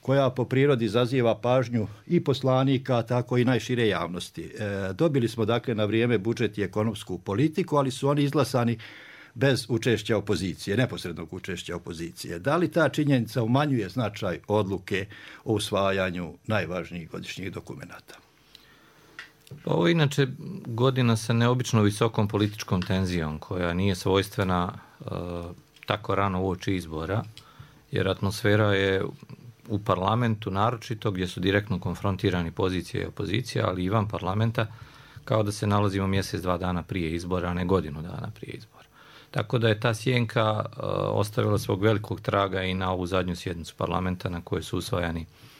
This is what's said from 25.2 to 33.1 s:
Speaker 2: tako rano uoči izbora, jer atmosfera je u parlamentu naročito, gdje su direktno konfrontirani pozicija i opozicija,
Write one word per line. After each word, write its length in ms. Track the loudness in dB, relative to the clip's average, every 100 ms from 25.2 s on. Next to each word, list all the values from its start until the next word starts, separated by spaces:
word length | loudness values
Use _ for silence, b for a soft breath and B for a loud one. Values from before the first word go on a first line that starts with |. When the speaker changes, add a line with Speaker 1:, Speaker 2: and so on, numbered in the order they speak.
| -6 -8 -8 -14 _ -10 -2
Speaker 2:
tako 300 | -2 0 0
rano 260 | 2 0
uoči 340 | -2 -2 -2 -2
izbora, 480 | -4 -6 -4 -4 -6 B B B B B _
jer 160 | -2 0
atmosfera 640 | 0 -2 0 4 4 4
je 300 | 4 2 0 -2 -8 -18 -20 -20 -20 -6
u 120 | -2
parlamentu 720 | 0 2 2 2 2 0 -2
naročito, 600 | 0 0 0 -6 -4 -4
gdje 160 | -2 -4
su 120 | 0
direktno 400 | 2 2 2 -2
konfrontirani 720 | -4 -2 -2 0 2 2 -2
pozicija 520 | 0 0 -2 -4 -6
i 40 |
opozicija, 600 | -6